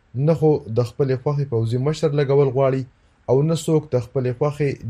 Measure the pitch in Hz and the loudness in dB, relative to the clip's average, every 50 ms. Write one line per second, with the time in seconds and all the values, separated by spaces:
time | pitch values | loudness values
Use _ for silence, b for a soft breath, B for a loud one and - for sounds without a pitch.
0 | _ _ - 120 139 156 165 - 156 156 151 - - - 113 120 120 113 - - | _ _ -4 0 2 2 2 4 4 2 2 2 -2 -2 -2 -2 -2 -2 -2 -2
1 | 143 131 131 123 - 147 147 143 143 143 117 113 113 113 120 123 131 147 156 - | -2 0 -2 -2 -2 -2 -2 -2 -2 -2 -2 -2 0 0 -2 -2 -2 -2 -2 -2
2 | 165 156 143 147 147 131 139 143 143 139 120 135 135 131 135 135 127 - _ _ | -2 0 0 0 0 2 2 4 2 2 2 2 2 2 0 -2 -4 -8 _ _
3 | _ _ _ _ _ - 123 135 147 160 165 156 - - 160 156 151 - - 123 | _ _ _ _ _ 0 2 2 2 2 0 -2 0 0 0 0 0 0 -2 -4
4 | 117 - - 139 127 127 123 - 151 147 143 147 151 139 - - - | -2 -4 -4 -4 -2 -2 -2 -2 -2 -2 -2 -2 -2 -2 -4 -4 -4